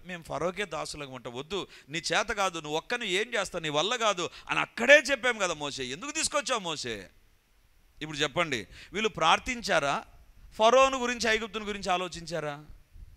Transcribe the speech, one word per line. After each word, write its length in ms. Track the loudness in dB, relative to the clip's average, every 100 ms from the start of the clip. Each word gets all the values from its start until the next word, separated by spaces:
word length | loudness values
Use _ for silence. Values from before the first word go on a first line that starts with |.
| -14
మేము 160 | -14
ఫరోకే 420 | -8 -4 -2 -2
దాసులకు 480 | -6 -6 -8 -8 -10
ఉంటాం, 220 | -12 -10
వద్దు, 320 | -10 -6 -6 -8 -12 -8
నీ 100 | -6
చేత 280 | 0 0 0
కాదు, 320 | 0 0 -2
నువ్వు 180 | -4 -4
ఒక్కని 340 | -2 -4 0
ఏం 240 | 0 0
చేస్తావు, 280 | -2 -4 -4
నీ 60 | -2
వల్ల 280 | 0 0 2
కాదు 340 | 0 0 -4 -6 -4
అని 120 | -2
అక్కడే 380 | -2 0 8 8
చెప్పాం 400 | 8 0 0 0
కదా 160 | 0
మోషే, 300 | -2 -4 -6
ఎందుకు 260 | -6 -6 -6
తీసుకొచ్చావు 500 | -2 0 0 0 -2
మోషే?" 460 | -2 -6 -6 -8 -10 -20 _ _ _ _ _ _ _ -12
ఇప్పుడు 140 | -8 -2
చెప్పండి, 500 | 0 2 0 0 -4 -14 -10
వీళ్ళు 160 | -2 -2
ప్రార్థించారా? 960 | 4 6 6 2 -6 0 2 2 -2 -4 -20 -20 -20 -12 4
ఫరోను 400 | 6 8 6 4
గురించి, 320 | -2 0 2
ఐగుప్తుని 340 | 2 0 -6
గురించి 280 | -6 -6 -2
ఆలోచించారా? 720 | -2 -2 -8 -8 -6 -6 -8 -14 -20 -20 -20 -20